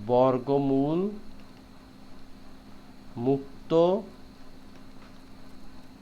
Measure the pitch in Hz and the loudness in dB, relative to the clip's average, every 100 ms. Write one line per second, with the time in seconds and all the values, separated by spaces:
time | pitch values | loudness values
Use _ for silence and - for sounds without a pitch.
0 | 104 123 131 127 127 143 139 135 143 165 | 2 6 6 4 2 2 4 4 4 2
1 | 202 214 - - - - - - - - | 0 -4 -12 -14 -16 -18 -20 -20 -20 -20
2 | - - - - - - - - - - | -16 -16 -14 -16 -16 -18 -18 -18 -18 -18
3 | - 120 120 139 135 - - 165 175 196 | -14 -2 2 2 0 -12 2 6 6 4
4 | 220 - - - - - - - - - | -2 -14 -18 -18 -16 -16 -18 -18 -16 -16
5 | - - - - - - - - - - | -18 -18 -18 -16 -14 -12 -12 -14 -16 -14